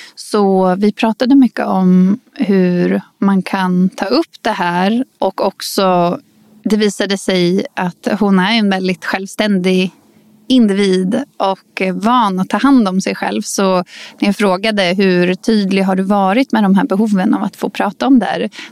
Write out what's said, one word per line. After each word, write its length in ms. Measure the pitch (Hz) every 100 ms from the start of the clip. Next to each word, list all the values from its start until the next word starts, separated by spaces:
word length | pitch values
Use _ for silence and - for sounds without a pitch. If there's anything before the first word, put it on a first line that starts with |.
| -
Så 600 | - - 214 196 190 185 185
vi 140 | 208
pratade 420 | - 220 208 247
mycket 320 | 277 247 - 208
om 520 | 190 185 185 185 202 _
hur 640 | - 190 196 180 180 180 196 - -
man 240 | 196 196
kan 460 | - 196 185 180 185
ta 160 | -
upp 280 | 196 262 330 -
det 80 | 233
här, 540 | 208 175 175 190 233 269 -
och 280 | 190 - 196
också, 720 | - - - 190 180 170 185 _ _ _ _
det 120 | 202 208
visade 420 | 208 - 196 196
sig 480 | - 185 175 190 -
att 340 | - 180 - 240 214
hon 200 | 202 190
är 140 | 190 233
en 120 | 202
väldigt 340 | 190 185 180
självständig 840 | - 190 196 - 214 190 185 185 185 - _ _ _ _ -
individ 760 | 254 214 196 202 185 185 214 285 -
och 460 | 190 190 _ - 190
van 460 | 180 214 247 208 185
att 80 | 190
ta 80 | 208
hand 320 | 269 262 196
om 120 | 185
sig 140 | 202
själv. 280 | 190 196 214
Så 340 | - - 190 180 175 - - -
när 100 | 202
jag 80 | 196
frågade 460 | 202 185 220 208
hur 520 | 180 185 190 180 175
tydlig 480 | 180 - 220 190 190
har 140 | 190 190
du 60 |
varit 500 | 190 202 190 220 269
med 100 | 220
de 120 | 196
här 100 | 196
behoven 500 | 277 196 220 196 185
av 80 | 190
att 140 | 196 -
få 120 | 208
prata 360 | - 196 - 247
om 120 | 262
det 80 | 190
här, 220 | 175 208 - -